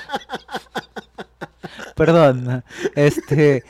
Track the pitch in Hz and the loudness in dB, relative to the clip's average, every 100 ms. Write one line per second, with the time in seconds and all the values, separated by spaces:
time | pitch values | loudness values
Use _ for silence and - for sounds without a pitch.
0 | - 277 - 269 - - - 226 - 233 | -8 -12 -10 -16 -12 -16 -12 -14 -14 -16
1 | - - - - - _ - - - - | -18 -18 -20 -18 -20 _ -20 -18 -10 -2
2 | 156 170 143 127 123 127 - - - - | 4 6 4 2 -2 -6 -8 -8 -6 0
3 | 147 - - 147 147 131 - | 0 0 -2 2 2 2 -4